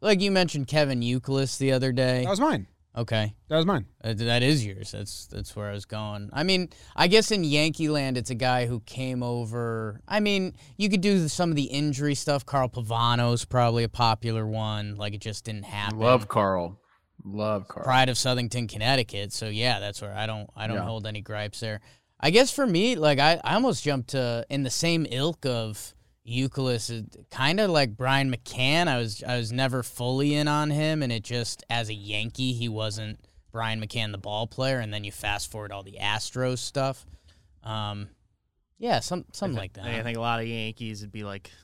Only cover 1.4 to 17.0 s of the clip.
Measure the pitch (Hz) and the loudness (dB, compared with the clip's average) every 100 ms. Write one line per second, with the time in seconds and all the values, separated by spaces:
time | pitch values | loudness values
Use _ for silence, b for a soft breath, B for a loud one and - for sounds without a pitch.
1.4 | 135 - 135 131 131 123 127 127 170 196 | 0 0 2 2 2 2 2 2 0 2
2.4 | 302 160 90 _ _ - 117 110 107 - | 2 0 -4 _ _ -6 -2 0 0 -4
3.4 | - 156 165 170 98 _ 113 107 117 120 | -2 2 4 2 -2 _ -6 -2 2 4
4.4 | 127 151 104 98 101 101 101 - - - | 4 4 0 -6 -10 -10 -10 -12 -12 -12
5.4 | - - 104 101 - 107 107 104 101 135 | -10 -8 -8 -8 -8 -8 -8 -8 -8 -2
6.4 | 175 185 180 B B - 175 214 214 214 | 2 2 0 B B 4 8 8 6 2
7.4 | 156 147 156 147 156 151 135 127 117 120 | 2 4 2 2 0 2 0 -2 -2 -2
8.4 | 127 127 120 123 - - 131 123 123 120 | 2 2 2 -2 -6 -6 -4 -4 -2 -4
9.4 | 113 120 117 113 110 101 - 208 208 196 | -4 -4 -4 -4 -6 -8 -2 2 4 2
10.4 | 185 - b b 202 196 202 190 156 - | 0 -6 b b 2 4 4 4 2 0
11.4 | 175 147 139 139 151 131 147 139 - 143 | 0 2 0 -2 -2 0 0 0 0 -2
12.4 | - 139 127 127 110 113 120 120 120 120 | 0 0 0 -2 -2 2 4 4 4 2
13.4 | - 127 120 117 117 - 117 110 117 113 | 0 4 4 4 0 2 2 2 0 -2
14.4 | 110 110 110 107 104 104 104 101 110 104 | -2 -4 -4 -4 -6 -6 -8 -6 -8 -8
15.4 | - 107 98 104 104 107 117 127 104 113 | -8 -10 -8 -6 -4 2 4 4 4 2
16.4 | 98 92 87 101 _ _ | 2 2 -2 -10 _ _